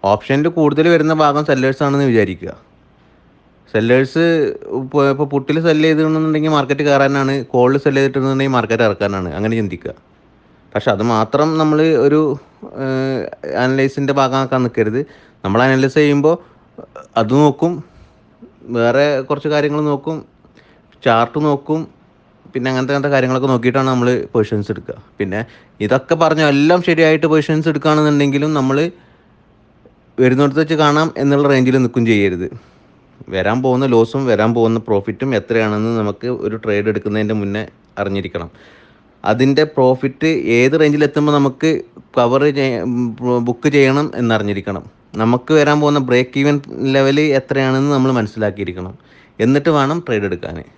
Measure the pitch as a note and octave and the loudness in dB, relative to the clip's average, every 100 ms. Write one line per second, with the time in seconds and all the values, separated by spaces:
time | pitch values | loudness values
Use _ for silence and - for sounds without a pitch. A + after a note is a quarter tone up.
0 | G2 G2+ - C#3 D#3+ E3+ D3+ C#3 E3 E3 | 0 0 0 0 0 2 0 2 2 2
1 | D#3 D#3 D3+ C#3+ D3+ C3 C3 C3+ C#3+ C#3 | 2 2 2 0 -2 0 0 0 -2 0
2 | C#3 A2+ G2 F2 F2 - _ _ _ _ | 2 2 0 -4 -12 -16 _ _ _ _
3 | _ _ _ _ _ _ _ G#2+ A#2 B2+ | _ _ _ _ _ _ _ -2 2 2
4 | C3 D#3 E3+ E3 B2+ - - B2 C3 C#3+ | 2 0 2 2 0 -4 -8 -8 -4 0
5 | C#3 C#3 C#3+ C#3 C3+ D#3 E3 D3+ D#3+ D#3 | 0 0 -2 -2 -2 0 2 2 2 2
6 | D#3 D#3 D#3 D3+ D#3 D3+ C#3 C#3 C#3+ C#3 | 0 0 0 0 0 0 0 -2 0 2
7 | C#3 C#3 C3+ C#3 - B2+ B2 C#3 C#3+ C3+ | 2 0 -2 -2 -2 2 2 2 0 2
8 | C3+ C3+ C3+ C3+ C3+ B2+ A2 A2+ A2 G2 | 0 0 -2 0 0 0 0 0 0 0
9 | G2+ F#2+ F2+ D#2 A2 A2+ G2+ F2 - - | -2 -2 -6 -4 -2 -2 -4 -8 -12 -16
10 | _ _ _ _ _ _ _ - - G2+ | _ _ _ _ _ _ _ -4 -2 0
11 | A#2 A2+ A2 C#3 D#3 D#3+ D#3 D3+ D#3+ D3+ | 0 0 0 0 0 2 2 2 2 2
12 | C#3 D3+ D3+ C#3 - _ - - C3+ C3 | 2 2 0 -4 -12 _ -16 -8 -6 -4
13 | C3+ C3 - - D2 D#2 B2+ C3+ C3+ C#3 | -4 -4 -8 -10 -8 -2 0 0 0 -2
14 | C#3 C#3 C3 C3+ C3 C3 B2 - G#2+ A#2+ | -2 0 0 0 -2 -2 -2 0 -2 -2
15 | D#3 - - _ F#2+ G#2+ C3 C3 C3+ D#3 | -6 -14 -20 _ -2 2 2 2 2 2
16 | D3 C#3+ D3+ E3+ - _ _ - - - | 2 2 2 0 -6 _ _ -20 -20 -20
17 | - - A2 C3+ D3+ C#3 E3+ F3 - - | -6 -4 2 4 4 2 -2 -4 -12 -20
18 | - _ _ _ - _ - A#2+ A#2 C3 | -20 _ _ _ -20 _ -6 0 2 2
19 | D3 C3+ C3 C#3+ D3+ D3+ D3 D3 D3+ C#3+ | 2 0 -4 -4 -2 0 0 -2 -2 -2
20 | D#3 D#3+ - _ _ _ _ _ _ _ | -6 -10 -12 _ _ _ _ _ _ _
21 | B2+ A2+ A#2 D3+ D3+ C#3+ - D#3+ - _ | 0 2 0 0 -2 -2 -2 -6 -6 _
22 | _ _ _ _ - C3+ B2+ B2+ C3 C#3+ | _ _ _ _ -10 -6 -4 -2 -2 -2
23 | C#3 C#3 C3 B2+ C3+ B2 B2 C3+ C3 B2+ | 0 0 0 0 0 0 0 0 0 0
24 | B2 B2 - A#2+ G#2 G#2+ G2 - - - | 0 -2 -2 -2 -2 -4 -4 -8 -10 -16
25 | - _ G2 G2+ B2 - _ _ G#2+ C3 | -18 _ -6 -6 -8 -16 _ _ 0 0
26 | - D#3+ D#3+ D#3 D3+ C#3 D3+ F3+ F3 D#3+ | 0 0 2 2 2 2 4 2 2 2
27 | D#3+ D#3 D#3 D#3 D3 D#3 D#3+ D3 D#3 D3+ | 2 2 2 0 2 -2 0 -2 0 2
28 | D3+ C#3+ C#3+ C#3 D3+ D3+ C3 C#3 E3+ - | 2 2 0 0 -2 -2 0 0 -2 -6
29 | _ _ _ _ _ _ _ _ - _ | _ _ _ _ _ _ _ _ -20 _
30 | _ - B2+ B2+ C#3+ C#3 D#3 D#3 D3+ D3+ | _ 0 2 2 0 0 -2 2 2 2
31 | D#3+ - C#3 C#3+ C#3+ C3+ B2+ C3 A#2+ B2 | 0 -2 0 2 2 2 2 2 0 0
32 | A2+ G#2 G2+ F2+ F2+ A2+ - _ _ _ | 2 2 2 -2 -8 -12 -20 _ _ _
33 | _ _ - F#2+ F#2+ B2 C3 B2+ C3+ A#2 | _ _ -8 -4 -2 -2 0 0 2 2
34 | A2+ C3+ C3 G#2+ A2 A#2 A2+ A2+ A2+ G2+ | 2 0 0 2 2 2 0 0 -2 -4
35 | G2+ G2 C3+ A2+ - A2+ A2 G#2+ A2+ A#2 | -2 -6 -2 -4 -2 -2 0 -2 -2 -2
36 | G#2 F#2+ A#2+ B2 G#2 A2 A2 G#2 G#2+ G2+ | -4 -6 -8 -6 -6 -6 -4 -2 -2 -4
37 | G#2+ G#2+ G#2+ G#2+ G2 G2+ G#2+ _ _ - | -4 -4 -2 -4 -4 -6 -10 _ _ -8
38 | G2 G2 F2+ E2+ E2+ - - - _ _ | -6 -6 -6 -10 -12 -16 -20 -20 _ _
39 | _ _ - A#2 C3+ C#3 D3+ - B2+ B2+ | _ _ -4 2 2 2 0 2 2 2
40 | C3+ - D#3+ D3+ C#2+ A#2+ C#3+ D#3 D3+ D3+ | -4 -2 -2 -2 0 2 2 4 2 2
41 | D3 D3+ D3 D3 C#3 C3 D#3+ D3 - - | 0 2 2 2 0 0 -2 -2 -6 -20
42 | _ - A#2+ C3 D3 C#3+ C3+ A#2 G#2+ A#2+ | _ 0 2 2 2 0 -2 -2 -4 -4
43 | A#2+ A2 B2 B2 A#2+ A#2+ D3+ C#3+ C3 C#3 | -4 -4 -2 0 -2 -2 0 4 4 2
44 | D3+ G#2+ A#2+ A2 G2+ G2 G2 F#2+ - _ | -2 -4 0 0 -2 -4 -6 -10 -12 _
45 | _ G#2 A2+ B2 B2+ D#3 D3 D3 D3 D3 | _ -2 0 0 2 2 4 2 2 0
46 | B2+ B2 B2+ C#3 C#3+ C#3+ C#3 C2 C3+ C3+ | 2 0 0 -2 0 -2 -4 -6 -2 2
47 | C3+ C#3+ D3+ C3+ - C#3 C3 C3 C#3+ C#3 | 2 2 2 0 -2 -2 0 0 0 2
48 | C3 B2 G#2+ A2 G#2+ G2+ F#2 F2+ F#2 - | 2 0 -2 -4 -4 -4 -8 -8 -12 -14
49 | _ - _ - A2+ C#3+ C#3+ D3 C3+ E3+ | _ -20 _ -2 0 2 2 0 0 -2
50 | E3+ A2 G2+ F2 F2+ E2+ - | -4 -4 -4 -6 -10 -12 -16